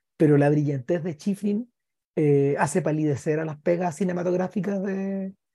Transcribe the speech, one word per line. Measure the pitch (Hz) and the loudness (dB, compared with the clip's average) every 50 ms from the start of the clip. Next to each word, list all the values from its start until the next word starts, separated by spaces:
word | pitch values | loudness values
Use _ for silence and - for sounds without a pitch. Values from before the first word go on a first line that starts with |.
| _ _ _ - | _ _ _ 2
pero | 165 147 147 143 | 4 6 6 6
la | 143 143 | 6 4
brillantez | 151 151 147 147 143 135 120 - 175 175 151 | 4 2 2 0 -2 -4 -2 -2 -2 -2 -2
de | 185 151 | -6 -8
Schifrin, | - - 208 196 - 202 208 208 214 247 - _ _ _ _ _ _ _ _ - | -6 -4 -4 -4 -2 -2 -2 -2 -2 -4 -8 _ _ _ _ _ _ _ _ -2
eh, | - 156 147 143 139 139 139 143 - | 0 2 4 4 4 4 2 2 0
hace | - 147 - 185 | -2 0 0 0
palidecer | 151 160 151 156 156 151 143 120 - 170 151 156 | 0 0 -2 0 0 0 -2 -2 -2 -4 -2 -2
a | 160 | -4
las | 156 151 151 | -6 -8 -6
pegas | - 175 175 175 180 175 - | -2 -2 0 0 -2 -4 -4
cinematográficas | - 202 180 175 175 175 180 180 180 185 185 - 214 175 202 202 196 190 | -2 -4 -2 -2 -2 -2 -2 0 0 -2 -2 -4 -4 -4 -4 -4 -4 -4
de, | 202 190 190 196 196 196 196 190 190 196 _ _ _ _ | -4 -4 -4 -4 -4 -6 -6 -6 -8 -10 _ _ _ _